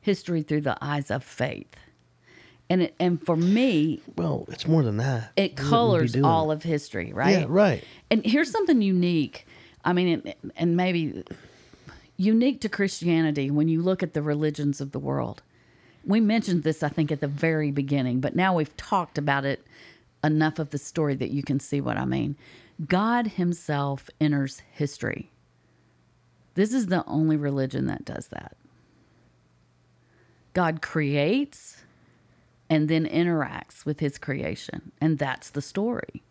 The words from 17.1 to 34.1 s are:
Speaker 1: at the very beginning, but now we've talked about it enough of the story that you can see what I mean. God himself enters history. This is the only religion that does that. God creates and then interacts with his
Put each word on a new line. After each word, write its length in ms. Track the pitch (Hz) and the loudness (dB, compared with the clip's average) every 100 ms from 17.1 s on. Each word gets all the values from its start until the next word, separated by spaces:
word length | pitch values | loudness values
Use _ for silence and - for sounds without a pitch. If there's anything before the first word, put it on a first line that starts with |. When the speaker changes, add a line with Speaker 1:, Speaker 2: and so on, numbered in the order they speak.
Speaker 1:
at 80 | 147 | 0
the 80 | 147 | -4
very 420 | 143 165 160 151 | -2 0 0 0
beginning, 480 | 143 139 143 127 123 | -2 0 0 0 0
but 160 | 131 | 0
now 220 | - 190 180 | 0 2 2
we've 200 | 151 - | -2 -6
talked 420 | - 196 170 - | -2 -2 0 -4
about 260 | 147 139 | 0 0
it 200 | 139 135 _ - - - _ _ | -2 -4 _ -20 -20 -20 _ _
enough 340 | 151 156 156 151 | 0 2 2 0
of 120 | 151 | -6
the 80 | 143 | -6
story 360 | - - 151 | -6 -2 -2
that 160 | 135 123 | -2 -2
you 140 | 139 | -4
can 160 | 139 139 | -2 -4
see 200 | - 143 | -2 -4
what 160 | 131 107 | -2 -4
I 80 | |
mean. 300 | 127 131 120 143 - - - - | -2 -2 -2 -6 -12 -20 -20 -12
God 440 | 156 180 214 240 226 | -2 0 2 0 -2
himself 840 | - 175 170 - 143 143 139 - - | -2 -2 -2 -4 -2 -2 -6 -10 -2
enters 420 | 156 143 135 - - | 0 2 -2 -6 -18
history. 580 | - 147 - 113 - - _ _ _ _ _ _ _ _ _ _ _ _ | -6 -6 -4 -6 -6 -12 _ _ _ _ _ _ _ _ _ _ _ _
This 180 | 165 214 | -2 0
is 140 | 262 208 | 0 0
the 180 | 180 - | 0 0
only 300 | 170 156 156 | 0 2 2
religion 500 | 143 139 131 139 135 | 0 -2 -2 -2 -4
that 180 | - | -4
does 220 | - - - | -8 -12 -10
that. 280 | - - - _ _ _ _ _ _ _ _ _ _ _ _ _ _ _ _ _ _ _ | -14 -14 -20 _ _ _ _ _ _ _ _ _ _ _ _ _ _ _ _ _ _ _
God 300 | - 170 160 | 0 0 0
creates 1000 | - 160 147 143 147 247 285 - - - - _ _ _ _ _ _ _ _ | -4 -2 0 2 2 2 -2 -8 -16 -18 -20 _ _ _ _ _ _ _ _
and 200 | 156 151 | 2 4
then 180 | 160 156 | 2 2
interacts 800 | 151 175 165 135 - - - | 2 2 2 -2 -6 -14 -10
with 160 | - 147 | -6 -2
his 180 | 147 | -2